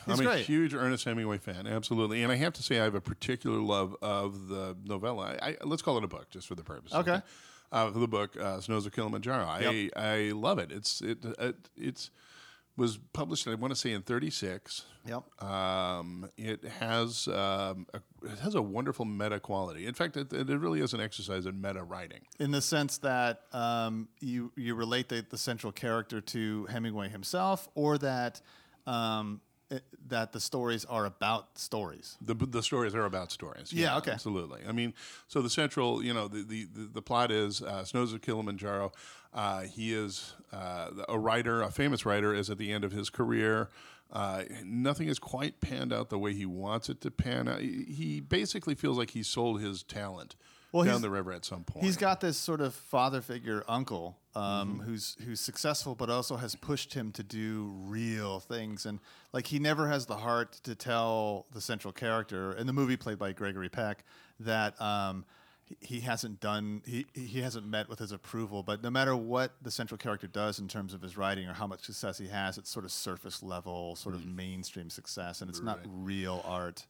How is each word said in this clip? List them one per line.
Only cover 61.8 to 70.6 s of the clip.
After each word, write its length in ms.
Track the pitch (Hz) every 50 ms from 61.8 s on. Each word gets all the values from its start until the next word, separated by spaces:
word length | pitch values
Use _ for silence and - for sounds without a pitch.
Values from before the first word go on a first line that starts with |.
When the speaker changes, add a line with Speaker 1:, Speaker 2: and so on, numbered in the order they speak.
| - 98
Speaker 1:
character 640 | - - 127 113 113 110 104 - 101 92 95 95 95
in 140 | - 120 131
the 60 | 131
movie 220 | 139 139 127 127
played 220 | 120 - 120 107 92
by 140 | 101 98 92
Gregory 340 | - 104 98 95 95 92 87
Peck 360 | - 123 113 104 101 - - - - - - - _ -
that, 400 | 110 113 110 110 107 104 - -
um, 440 | 113 104 104 101 98 95 95 92 90 - - - - - - _ _ -
he, 100 | - -
he 200 | - - 123 120
hasn't 380 | 120 127 117 - - 110 101 -
done, 420 | - 107 104 107 104 104 104 107 -
he, 220 | 123 117 120 147 - -
he 280 | 135 127 110 107 131
hasn't 240 | 123 127 110 113 101
met 240 | 107 110 107 104 -
with 80 | 110 101
his 140 | 113 98
approval. 500 | 101 92 - - - 113 113 98 101 101
But 220 | 92 104 104 107 117
no 80 | 120
matter 240 | 127 131 135 135 131
what 380 | 120 113 113 123 127 131 127 - - -
the 80 | 117
central 260 | - - 120 - 113 104
character 300 | - 120 104 101 - 90
does 320 | - 104 104 107 98
in 80 | -